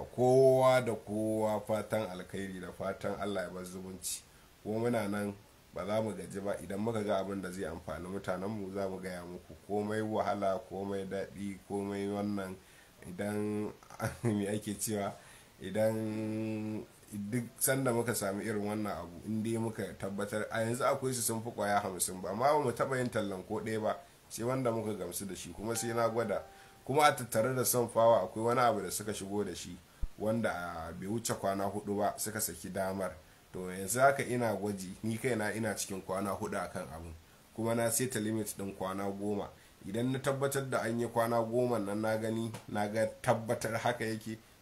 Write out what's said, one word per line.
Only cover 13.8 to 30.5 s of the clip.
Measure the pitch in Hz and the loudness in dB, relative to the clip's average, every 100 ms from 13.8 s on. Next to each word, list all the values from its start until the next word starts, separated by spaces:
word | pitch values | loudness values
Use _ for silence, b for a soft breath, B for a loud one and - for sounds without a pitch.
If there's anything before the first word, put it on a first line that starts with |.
| - - | -16 -6
<laughs> | 110 - | -6 -2
me | 120 104 101 | 0 2 0
ake | 107 107 101 | -2 -4 -4
cewa, | 113 104 98 - B B B - | -2 0 -2 -6 B B B -10
idan | 95 104 110 110 110 110 110 110 110 110 107 107 - - - | -4 2 2 2 -2 -2 -2 -2 -2 -2 -4 -6 -8 -18 -12
duk | 104 101 120 117 - | -8 -4 -4 -4 -2
sanda | - 135 131 | 0 2 2
muka | 117 117 | 2 0
sami | 104 98 101 | 0 0 0
irin | 110 104 104 | 0 0 0
wannan | 107 104 | -2 -2
abu, | 82 87 82 101 | -4 -8 -10 -4
in | 110 | -2
dai | 113 113 | 0 0
muka | 113 110 92 - | 0 -2 -6 -6
tabbatar, | 98 101 101 107 - | -6 -4 -2 -2 -2
a | 113 | 0
yanzu | 113 120 | 0 2
akwai | 127 135 131 | 2 2 0
su | 120 | 0
sun | 113 113 | -2 -2
fi | 117 | -4
ƙwaya | 104 101 101 | -2 2 2
hamsin | 104 90 - 92 | 2 -2 -4 -2
ba, | 90 | -4
amma | 104 139 | 2 4
ba | 151 | 4
mu | 127 | 2
taɓa | - 135 127 | 0 0 0
yin | 123 | 0
tallan | 117 101 92 90 | 0 -2 -4 -6
ko | 107 | -4
ɗaya | 107 110 | -2 0
ba, | 107 - B B - | 0 -2 B B -14
sai | - | -4
wanda | 120 131 123 | -2 0 2
muka | 113 107 | 0 -2
gamsu | 98 87 87 98 | -4 -4 -6 -6
da | |
shi, | 90 87 | -8 -8
kuma | 87 110 117 | -6 -2 -2
sai | 117 | 0
na | 117 113 | 2 4
gwada. | 117 104 90 - B B B | 2 0 -2 -4 B B B
Kuma | - 143 147 | 0 6 6
a | 143 | 6
tattare | 117 110 120 | 0 2 2
da | 131 | 2
Sunflower | 117 123 117 113 117 110 | 4 4 4 8 8 8
akwai | 92 110 | 6 2
wani | 117 127 | 4 6
abu | 120 104 | 6 4
da | 92 | 0
suka | - 107 | -4 -4
shigo | 101 98 104 | -4 -2 0
da | 98 | 0
shi, | 82 90 90 B B B - | -4 -8 -12 B B B 0
wanda | 107 113 107 | 0 2 2